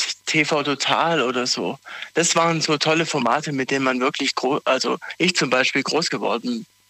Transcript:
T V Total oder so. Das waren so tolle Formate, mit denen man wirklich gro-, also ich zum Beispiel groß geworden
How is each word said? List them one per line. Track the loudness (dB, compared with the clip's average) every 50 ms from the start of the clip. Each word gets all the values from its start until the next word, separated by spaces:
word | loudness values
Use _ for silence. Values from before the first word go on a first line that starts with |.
| -6 -6 -6 -8 _
T | -2 0 0 2
V | 2 0 0
Total | 0 -2 -2 -2 0 0 2 2 2 2 2 2
oder | 2 0 0 0 -2 -2
so. | -2 -2 -2 -4 -4 -8 _ -16 -16 -16 -16 -4 -2
Das | 0 0 2 2
waren | 4 4 4 2 0
so | 0 0 0 2
tolle | 2 2 2 2 2
Formate, | 0 0 0 2 2 2 2 0 -2
mit | -4 -4 -2 0
denen | 0 0 2
man | 0 2 2
wirklich | 0 0 0 0 -2 -2 -2
gro-, | 0 0 0 0 0 2
also | 0 0 0 0 -2 -4 -4 -6 -12 -4 0
ich | 0 0 2
zum | 0 0 2
Beispiel | 2 2 2 2 0 -2
groß | -2 0 -2 -2 0 -2
geworden | -2 -2 -2 -2 -2 -2 -2 -4 -4 -4 -6 -10 _ _ _